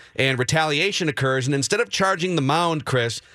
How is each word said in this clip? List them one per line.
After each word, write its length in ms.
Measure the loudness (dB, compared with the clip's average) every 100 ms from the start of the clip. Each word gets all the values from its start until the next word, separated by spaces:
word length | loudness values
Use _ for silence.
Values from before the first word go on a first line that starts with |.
| -10 -2
and 220 | 0 0
retaliation 680 | 0 0 2 0 -2 -2 -2
occurs. 360 | 0 0 0 0
And 80 |
instead 260 | 0 0 0
of 100 | 0
charging 440 | 0 0 0 0
the 60 | 0
mound, 460 | 2 2 2 -2 0
Chris, 340 | 0 0 -4 -12